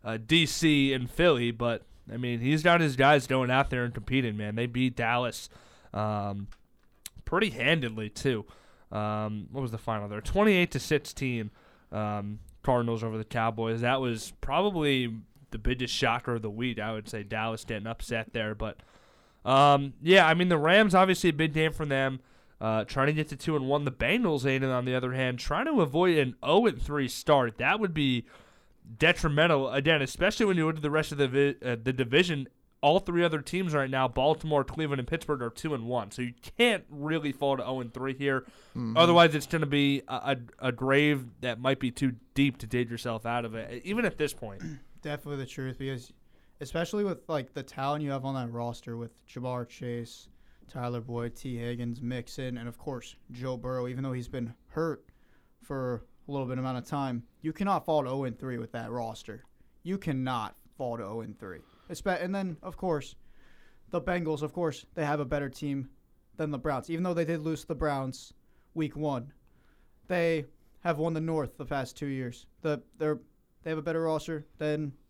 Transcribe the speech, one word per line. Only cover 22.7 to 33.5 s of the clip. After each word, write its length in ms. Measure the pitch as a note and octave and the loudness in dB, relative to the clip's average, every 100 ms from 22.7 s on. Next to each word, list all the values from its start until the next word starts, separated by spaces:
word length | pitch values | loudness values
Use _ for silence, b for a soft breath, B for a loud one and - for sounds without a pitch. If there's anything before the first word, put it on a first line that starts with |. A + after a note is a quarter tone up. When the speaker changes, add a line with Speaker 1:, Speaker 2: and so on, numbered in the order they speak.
| A2 | 0
Speaker 1:
trying 220 | G#2+ C3+ C3+ | 0 2 2
to 60 | |
get 140 | D3+ D#3 | 2 -2
to 80 | C#3 | -4
two 200 | - D3+ | -2 0
and 120 | C3 | 2
one. 160 | C#3+ | 0
The 80 | C#3+ | 0
Bengals, 500 | - A#2 A3 A3 D3 | -2 0 2 2 2
Aiden, 300 | C3+ C3+ C3 | 2 2 2
on 100 | B2+ | 0
the 100 | B2+ | 0
other 180 | B2+ B2+ | -2 -2
hand, 260 | B2+ B2+ B2 | 0 -2 -2
trying 280 | - D3+ C#4+ | -2 0 2
to 140 | C#4+ | 2
avoid 380 | D#3 C#3+ F3+ D#3+ | 2 4 4 4
an 160 | C3 - | 2 0
oh 240 | C3 F3 A#3 | 4 4 4
and 140 | C#3 | 2
three 280 | - D3 C3 | -2 0 -2
start. 500 | - - D3 A#2+ G#2 | -2 4 4 4 0
That 220 | B2+ E3+ | 0 2
would 140 | G3+ | 0
be 320 | D#3 C#3+ B2 b b b b b _ - A2+ | 2 2 2 b b b b b _ -20 2
detrimental, 720 | D#3 F3 D#3+ D3 E3+ D3 C3+ | 2 4 2 4 4 4 2
again, 320 | C3 C#3+ D#3 | 0 2 2
especially 440 | C3+ - F#3 - A3 | 0 0 0 2 2
when 100 | F3+ | 4
you 100 | D#3+ | 2
look 100 | D#3+ | 0
at 60 | |
the 80 | D3 | 0
rest 220 | D3+ D3+ | 0 -2
of 60 | C#3+ | 0
the 100 | C#3 | 2
vi-, 280 | C3 C#3+ - | 4 2 0
uh, 140 | B2 A#2+ | -4 -4
the 100 | A#2 | -2
division. 560 | C3 B2 C3+ F3+ D3+ C3 _ _ _ | -2 2 2 2 0 -6 _ _ _
All 200 | D3 F3 | 4 4
three 240 | F#3 F3 | 2 2
other 160 | E3+ D#3 | 2 0
teams 340 | - | -4